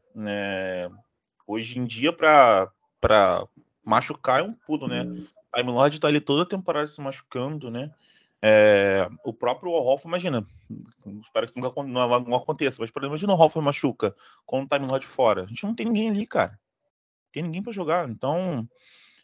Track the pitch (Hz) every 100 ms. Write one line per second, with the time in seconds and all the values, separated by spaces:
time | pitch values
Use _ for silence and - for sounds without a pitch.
0 | _ 110 104 101 98 95 95 92 90 92
1 | _ _ _ _ - 107 113 120 123 113
2 | 139 170 156 151 123 101 95 _ _ _
3 | 117 107 95 90 - _ _ _ - 110
4 | 123 - - 131 190 233 - 151 131 120
5 | 123 120 - _ _ 120 123 120 143 151
6 | 156 147 143 143 180 190 180 151 147 147
7 | 139 135 - 127 131 151 131 117 147 -
8 | _ _ _ _ 107 107 107 101 98 98
9 | 90 80 - 117 120 117 185 165 123 139
10 | 165 175 175 127 101 - - 110 - _
11 | - 104 107 113 113 - 127 123 139 127
12 | 123 123 123 123 - 143 139 127 117 -
13 | 139 151 202 185 160 160 143 143 143 117
14 | 104 - _ _ - 131 139 143 135 135
15 | - - 120 98 92 117 202 233 226 214
16 | 220 202 214 - 95 101 _ _ _ _
17 | _ _ _ - 170 165 202 208 160 175
18 | 156 110 135 160 185 143 113 _ _ _
19 | _ _